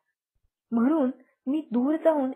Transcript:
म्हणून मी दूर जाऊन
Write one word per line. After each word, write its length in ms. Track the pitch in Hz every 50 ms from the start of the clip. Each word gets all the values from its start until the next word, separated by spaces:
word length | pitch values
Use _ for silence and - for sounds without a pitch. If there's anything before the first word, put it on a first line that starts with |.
| _ _ _ _ _ _ _ _ _ _ _ _ _ _
म्हणून 400 | 226 233 233 269 320 320 262 254 262 - _ _ _ _ _
मी 200 | 262 285 311 302 -
दूर 240 | 220 247 247 285 311
जाऊन 360 | 311 311 320 311 294 269 262 262